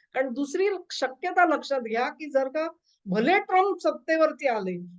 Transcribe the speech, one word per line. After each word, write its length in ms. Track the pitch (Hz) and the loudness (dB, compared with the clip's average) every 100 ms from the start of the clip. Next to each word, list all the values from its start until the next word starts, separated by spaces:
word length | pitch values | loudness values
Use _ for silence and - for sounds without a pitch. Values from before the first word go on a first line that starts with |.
| _ | _
कारण 200 | 254 269 | -4 -2
दुसरी 340 | 240 285 359 403 359 - | -4 -4 0 0 -2 -8
शक्यता 680 | - 262 - 359 359 339 285 | -6 -6 -4 -2 2 4 2
लक्षात 240 | - 269 | -2 -4
घ्या 280 | 220 226 269 | -2 -2 -2
की 220 | - 302 | -6 -2
जर 160 | 269 269 | 0 0
का 200 | 311 330 - _ _ | -2 -6 -8 _ _
भले 340 | 196 202 269 392 | -4 0 4 2
ट्रम्प 400 | 392 381 392 359 | 4 2 2 0
सत्तेवरती 680 | 330 294 - 320 302 - 277 | -2 -2 0 2 2 2 -2
आले, 380 | 220 190 180 180 | 0 -4 -6 -10